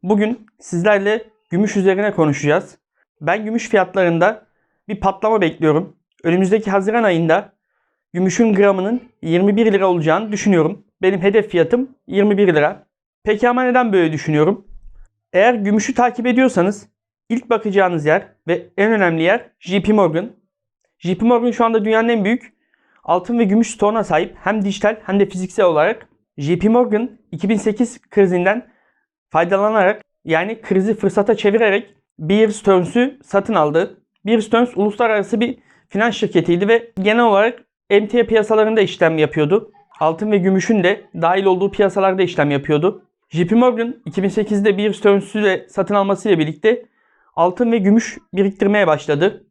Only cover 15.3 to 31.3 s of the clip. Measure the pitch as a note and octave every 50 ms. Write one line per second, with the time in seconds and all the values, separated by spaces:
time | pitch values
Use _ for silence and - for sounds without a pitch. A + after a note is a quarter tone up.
15.3 | - F3 G3+ A#3+ B3 A3+ G3+ G3 G#3 A3 G#3 - C4+ - A#3+ B3 B3 - A3+ B3
16.3 | A#3+ A#3+ C4 B3+ B3+ F#3+ F3 F#3+ G3+ G#3 - _ _ _ _ _ _ _ _ _
17.3 | A3+ A#3+ - - A#3 G#3+ A3 G#3+ F#3+ G3 G3 F3+ F3 D#3+ D3 D3+ D#3 G3 - -
18.3 | _ _ _ D#3+ E3+ F3 F3 - _ - G3 G#3+ A3+ G#3+ G3 F3 E3 D#3+ D#3+ E3+
19.3 | G3+ A#3+ - - _ _ - F3 F3+ G3+ F3 G3 G#3+ G#3+ G3 E3 D#3 E3 F#3+ A#3
20.3 | - _ _ _ _ _ _ _ _ _ _ _ _ _ - E3+ F#3+ F3+ A3 A#3
21.3 | B3 A#3 A3+ B3 A#3 - A#3+ A3+ A3+ A3 G3+ G#3+ A3 A3 A3+ A#3 A#3 A3 G3 G3
22.3 | A#3 B3+ - - _ _ _ _ _ _ _ _ _ _ _ - E3 F3+ F3 -
23.3 | A#3+ A#3 A#3 F#3+ G3 A3 A#3 - - - G#3 G#3 G#3+ A3+ G3 - E3+ D#3 F3+ -
24.3 | - - - F#3 G#3 A3 G3 G3+ G3 - - G#3 A3+ A3 - - F#3+ G3+ G3+ G3
25.3 | - F3+ F#3 F#3 - - G3+ F3+ D#3+ D3+ D#3 F#3 A#3 E3+ - _ _ _ _ _
26.3 | _ - C#3+ C#3+ F3 E3+ - G#3+ A3+ A#3+ B3 A3 G#3 G#3 A#3 B3+ - _ _ _
27.3 | - E3 - G3 A3+ G3+ - A3 G#3 G#3+ B3+ A3+ - - _ _ - G#3 G3 F3+
28.3 | F3+ F3+ F3 F#3+ F#3 B3 - _ _ _ _ _ _ _ _ _ _ _ _ _
29.3 | - D#3 E3+ F3 G3 G3 G3+ G#3+ A3 A3 F#3+ F#3 G#3+ G#3 - _ _ _ _ -
30.3 | D#3+ D#3+ F3 G3+ A3+ A3 - - G3 F#3+ F#3+ G#3 A3 G#3+ - G3 - - G3+ G3+